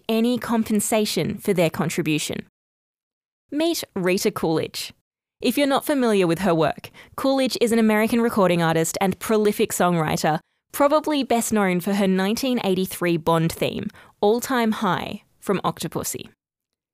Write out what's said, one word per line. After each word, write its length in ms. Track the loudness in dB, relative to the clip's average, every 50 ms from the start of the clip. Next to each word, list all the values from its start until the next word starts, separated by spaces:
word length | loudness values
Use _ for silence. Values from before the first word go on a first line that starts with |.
| -6 -2
any 280 | 0 0 2 0 0 -2
compensation 1000 | -2 -2 -2 -2 0 0 0 -2 0 0 0 0 0 0 -2 -2 -2 -4 -4 -4
for 160 | -2 -2 0
their 160 | 2 2 0
contribution. 760 | 0 -2 -4 -2 -2 -2 -2 -2 -2 -2 -2 -4 -8 -10 -12 -14 _ _ _ _ _ _ _ _ _ _ _ _ _ _ _ _ _ _ _ _
Meet 340 | -4 -2 -2 -2 -2 -4 -6 -8 -6
Rita 360 | -4 0 0 0 0 0 -2
Coolidge. 600 | -2 -2 -2 -2 0 -2 -2 -4 -8 -10 -12 -12 -14 _ _ _ _ _ _ _ _ _
If 180 | -2 -2 0 2
you're 80 | 2
not 200 | 2 2 0 0
familiar 420 | 0 0 0 2 2 2 2 2 2
with 120 | 2 2
her 140 | 2 2 2
work, 360 | 2 2 0 0 -4 -10 -20 -20 -20 -20 -18 -8
Coolidge 420 | -4 0 0 2 2 2 0 0 0
is 100 | 0 2
an 80 | 4 4
American 400 | 4 4 4 4 2 2 2 2
recording 420 | 0 0 2 2 2 4 4 2
artist 360 | 2 2 2 2 0 -2 -2 -2
and 200 | -2 -2 -2 -2
prolific 520 | -2 0 0 2 2 2 2 0 0 -2
songwriter, 680 | 0 0 2 2 2 2 0 0 -2 0 0 0 0 -2 -4 _ _ _ _ _ -2
probably 500 | 0 2 4 4 2 2 0 0 -2 0
best 300 | 0 0 0 0 0 0
known 260 | 0 2 2 0 0
for 140 | 0 0 0
her 140 | 0 2 2
nineteen 520 | 2 0 0 0 -2 -2 -2 -2 -2 -2 0
eighty-three 500 | 0 0 0 -2 -4 -4 -4 -2 0 0
Bond 360 | 0 2 2 2 2 2 0
theme, 360 | -2 -2 -4 -4 -4 -6 -8 -10 -12 -14 -18 -20 _ _
All 220 | 2 2 2 2
Time 320 | 0 -2 -2 0 0 0 0
High, 500 | 0 0 -2 -2 -2 -4 -6 -10 -12 -14 _ _ _
from 220 | -4 -4 -2 -2 -2
Octopussy. 640 | -4 -4 -4 -6 -8 -6 -6 -6 -6 -8 -10 -12 -16 -20 _ _ _ _ _ _ _ _ _ _ _